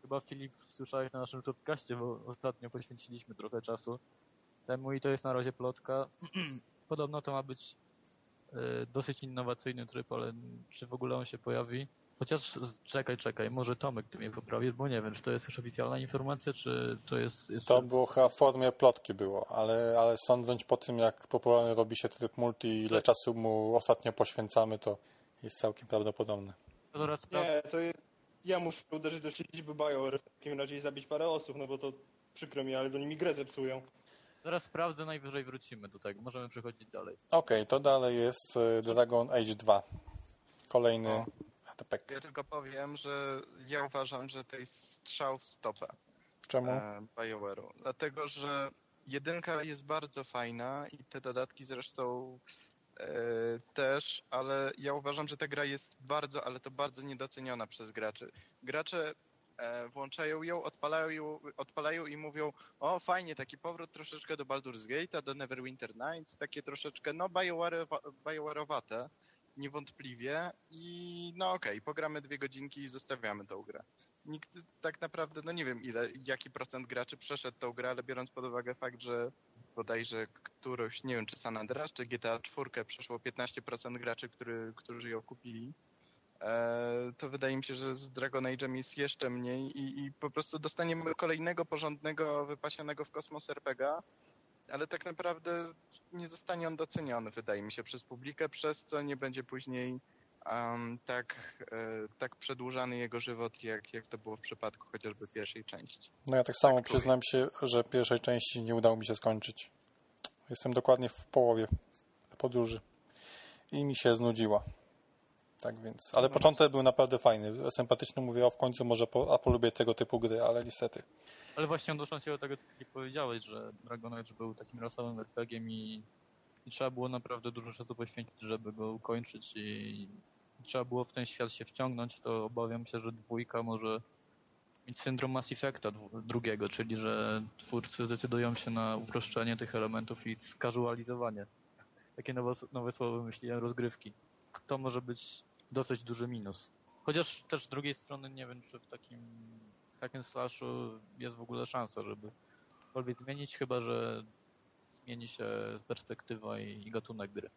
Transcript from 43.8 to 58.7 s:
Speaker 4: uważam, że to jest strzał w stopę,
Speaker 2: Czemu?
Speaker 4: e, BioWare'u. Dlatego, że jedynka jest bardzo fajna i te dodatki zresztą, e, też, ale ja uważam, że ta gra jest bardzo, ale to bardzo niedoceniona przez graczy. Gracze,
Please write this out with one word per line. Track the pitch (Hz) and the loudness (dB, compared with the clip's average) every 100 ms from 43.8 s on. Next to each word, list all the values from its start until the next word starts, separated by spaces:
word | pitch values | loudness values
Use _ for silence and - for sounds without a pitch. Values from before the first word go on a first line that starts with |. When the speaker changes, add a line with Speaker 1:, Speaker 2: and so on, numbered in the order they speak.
Speaker 4:
uważam, | 143 139 131 135 135 | 0 -2 -2 -4 -6
że | 135 | -10
to | 127 127 | -10 -12
jest | 127 | -12
strzał | - - - - - 139 131 | -16 -20 -6 -6 0 0 -2
w | |
stopę, | - - 113 - - - _ _ _ _ - | -6 -6 -4 -4 -8 -10 _ _ _ _ 0
Speaker 2:
Czemu? | 131 123 | 2 2
Speaker 4:
e, | 127 104 101 107 - | 0 -2 -10 -12 -6
BioWare'u. | 113 107 101 98 - - | -4 -4 -6 -8 -12 -6
Dlatego, | 131 127 151 143 147 | -6 -2 -4 -4 -6
że | 143 143 143 139 - _ _ - | -4 -2 -2 -2 -6 _ _ -6
jedynka | 139 143 170 170 156 | -4 -2 -2 0 -2
jest | 156 143 | -2 -8
bardzo | 143 156 147 143 | -2 -2 -2 -8
fajna | 131 123 117 117 123 139 147 | -4 -2 -2 -2 -4 -4 -8
i | 147 | -12
te | 135 135 | -12 -8
dodatki | 131 123 131 - | -2 -2 -2 -6
zresztą, | 131 127 127 - 123 123 127 127 - - - _ _ - | -10 -8 -8 -2 -2 -2 -6 -14 -20 -20 -20 _ _ -10
e, | - - 117 113 117 117 - | -4 -2 0 0 0 -2 -4
też, | - 131 139 - - _ | 0 4 2 0 -8 _
ale | 127 131 139 135 - | -2 0 0 0 -2
ja | 143 | -2
uważam, | 143 139 143 151 | 0 0 -2 -4
że | 147 | -4
ta | 151 | -4
gra | 139 | -2
jest | 143 139 - - | -2 -2 -8 -20
bardzo, | 131 147 147 139 | -2 0 0 -4
ale | - 127 | -4 -6
to | 135 | -10
bardzo | 131 143 131 | -4 -4 -4
niedoceniona | 139 131 135 - 131 120 107 | -10 -8 -8 -6 -6 -4 -6
przez | - 110 | -8 -10
graczy. | 107 107 104 - - - _ | -4 -4 -4 -14 -16 -20 _
Gracze, | 127 | -4